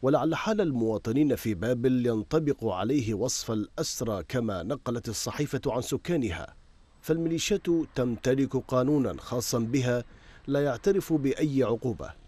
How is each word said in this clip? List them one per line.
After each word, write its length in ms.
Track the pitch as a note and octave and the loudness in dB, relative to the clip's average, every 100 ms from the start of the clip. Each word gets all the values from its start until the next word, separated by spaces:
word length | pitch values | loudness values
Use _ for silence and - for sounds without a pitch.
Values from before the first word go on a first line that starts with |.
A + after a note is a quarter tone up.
ولعل 320 | B2+ C#3+ C#3 | 4 2 2
حال 260 | D#3+ - G#3+ | 0 0 2
المواطنين 760 | F#3 B2+ A2 G#2+ - A#2+ D3+ B2 | 2 2 0 0 0 2 4 2
في 180 | A#2 | 0
بابل 520 | G2 A2 B2 B2+ B2+ A#2+ | -2 0 0 2 2 2
ينطبق 580 | A2+ G#2 D#3 D3+ C3+ | 0 0 0 0 0
عليه 500 | A2+ F2+ G#2 C#3+ A2 | -2 -2 0 0 0
وصف 360 | G#2+ A#2+ - - | -2 -2 -4 -4
الأسرى، 720 | A2+ G#2 - D#3 - A#2 G2+ | -4 -4 -6 -6 -4 -4 -4
كما 400 | F2 B2+ A2+ G2 | -4 -2 -2 -4
نقلت 460 | E2+ C3+ - A#2+ A2+ | -4 -6 -4 -6 -6
الصحيفة 520 | G#2 - - D3 C3 C#3+ | -6 -6 -4 -4 -2 -2
عن 160 | A#2 | -4
سكانها، 720 | A#2+ C#3 - F3 A#2 E2+ - - - - - _ | -2 -4 -2 -2 0 -4 -10 -16 -20 -20 -20 _
فالميليشيات 680 | - D#3+ E3 E3 - G3+ - E3+ D3+ | -2 0 0 -2 0 0 2 0 0
تمتلك 640 | - B2+ A2+ - C3 C3+ C3 | -2 -2 0 2 2 2 0
قانونا 640 | - B2+ B2+ D3+ A#2+ E2+ | 0 0 4 2 2 -2
خاصا 380 | - B2 A#2 A#2+ | -6 -4 -2 -2
بها 460 | A2+ C3+ B2+ B2 A#2 - - - - | 0 0 2 0 -2 -16 -20 -18 -4
لا 180 | C#3+ | 0
يعترف 480 | C#3+ A#2+ - G3 - | 0 0 2 2 2
بأي 500 | D#3+ C3+ B2+ D#3 C3+ | 0 2 2 2 2
عقوبة 480 | A#2+ A2+ B2+ F#2+ - - | 2 2 -2 -4 -8 -14